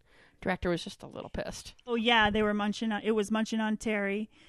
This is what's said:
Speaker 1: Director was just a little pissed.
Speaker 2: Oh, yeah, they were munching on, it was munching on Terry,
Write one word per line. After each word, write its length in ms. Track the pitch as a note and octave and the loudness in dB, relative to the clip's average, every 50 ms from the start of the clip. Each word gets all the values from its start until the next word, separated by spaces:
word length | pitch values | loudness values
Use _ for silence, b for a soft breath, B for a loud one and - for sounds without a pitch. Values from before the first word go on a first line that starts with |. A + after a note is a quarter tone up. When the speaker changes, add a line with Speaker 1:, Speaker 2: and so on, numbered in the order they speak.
| b b b b b b b b | b b b b b b b b
Speaker 1:
Director 280 | - F#3+ F#3 F3 - F#3 | -2 -2 -2 0 0 0
was 140 | F3 D#3+ - | 0 0 -2
just 180 | G3+ - - | -6 -12 -14
a 60 | - - | -14 -14
little 220 | - - - - | -12 -12 -10 -8
pissed. 440 | - - - - - - - - - - _ B3 | -6 -6 -6 -6 -8 -10 -12 -16 -18 -16 _ -4
Speaker 2:
Oh, 80 | A#3+ | -2
yeah, 340 | A#3 G#3+ A#3+ A#3+ A3+ G#3+ G#3 | 0 4 4 6 6 6 6
they 140 | G3+ A3 G#3+ | 4 4 2
were 100 | G#3 G#3 | 2 2
munching 380 | G#3 G#3 G#3+ G3+ - A#3 A3+ | 0 0 -2 -2 -2 -2 -2
on, 100 | G#3+ G3+ - | -2 0 0
it 80 | G3+ | 0
was 200 | A3 G#3+ G#3 G3 | 2 2 0 0
munching 300 | A3 G#3+ A3 - - A3 | 0 -2 0 0 -2 -2
on 160 | A3 G#3+ G#3+ G#3 | 0 0 -2 -2
Terry, 520 | - A3+ G#3+ G#3 G3+ G3 G3 G#3 G#3+ b b b b | -2 -2 -2 0 0 -2 -2 -4 -4 b b b b